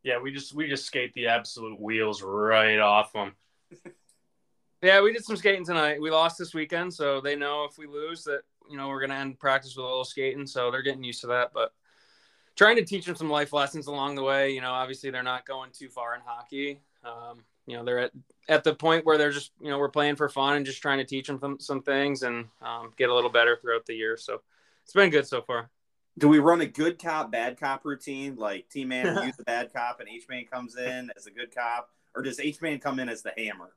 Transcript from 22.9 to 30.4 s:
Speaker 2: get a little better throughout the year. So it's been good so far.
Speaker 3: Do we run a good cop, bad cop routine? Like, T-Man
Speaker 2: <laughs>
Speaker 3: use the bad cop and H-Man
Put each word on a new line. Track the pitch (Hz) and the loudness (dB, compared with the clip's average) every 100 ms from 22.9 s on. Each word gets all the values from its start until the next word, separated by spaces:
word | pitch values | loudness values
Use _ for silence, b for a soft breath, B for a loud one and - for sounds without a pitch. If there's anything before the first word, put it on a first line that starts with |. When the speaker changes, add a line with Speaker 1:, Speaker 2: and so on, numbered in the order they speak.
| - | 0
Speaker 2:
get | 123 | 4
a | |
little | 123 120 | 4 4
better | 117 117 117 | 6 6 4
throughout | 120 117 - | 0 -4 -4
the | |
year. | 113 110 113 | -6 -6 -6
So | - 110 _ _ _ _ | -8 -10 _ _ _ _
it's | - | 0
been | 196 190 | 4 6
good | 151 135 | 6 2
so | 127 | -6
far. | - 117 113 _ _ _ _ - | -4 -6 -6 _ _ _ _ 4
Speaker 3:
Do | 147 | 8
we | 151 | 10
run | 151 170 | 8 6
a | 139 | 2
good | 139 165 170 | 0 -2 0
cop, | 170 156 127 | -4 -4 -2
bad | 117 120 127 | -2 -4 -4
cop | 143 135 | -4 -4
routine? | 151 139 - 135 139 127 | -6 -8 -8 -8 -8 -6
Like, | 107 98 - | -6 -6 -10
T-Man | 143 131 127 170 180 | -8 -6 -2 0 0
Speaker 2:
<laughs> | 123 | -4
Speaker 3:
use | - | -8
the | |
bad | 120 117 123 | -4 -4 -4
cop | 131 120 120 | -6 -6 -8
and | 104 | -14
H-Man | 117 - 127 | -18 -14 -14